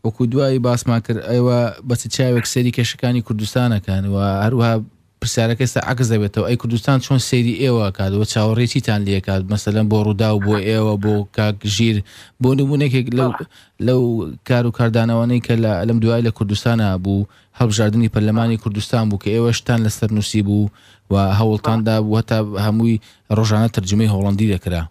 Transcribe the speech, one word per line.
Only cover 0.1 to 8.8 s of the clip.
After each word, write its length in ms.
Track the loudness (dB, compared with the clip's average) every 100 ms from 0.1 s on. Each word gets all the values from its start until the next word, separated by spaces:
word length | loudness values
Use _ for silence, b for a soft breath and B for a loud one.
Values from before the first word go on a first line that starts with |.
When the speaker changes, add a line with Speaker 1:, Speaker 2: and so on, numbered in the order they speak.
| -2 0
Speaker 1:
دوایی 280 | 2 0 2
باسمان 400 | 0 0 0 -2 -2
کرد، 140 | -6 -2
ئێوە 280 | 2 2 2 0 -4 -4
بە 80 | -4
چ 40 | -4 -2
چاوێک 300 | 2 2 0
سەری 180 | 0 0 0
کێشەکانی 440 | -4 -2 -2 -2 -2
کوردستانەکەن 760 | -4 -2 0 0 0 -2 -2 -2
و 20 | 0 0 0 0
هەروەها 280 | 2 2 0 -4 _ _ _
پرسیارەکە 400 | -4 -2 0 0 -2
ئێستا 160 | -2 -4
عەکس 180 | -2 0
دەبێتەوە. 340 | 2 0 -2 -2
ئەی 80 | -2
کوردستان 360 | -2 -2 0 0 2
چۆن 140 | -2 2
سەیری 260 | 0 0 0
ئێوە 260 | 0 2 0 -2
کات؟ 140 | -2 0
وە 40 | 0
چاوەڕێی 340 | 0 2 2 0
چیتان 260 | 0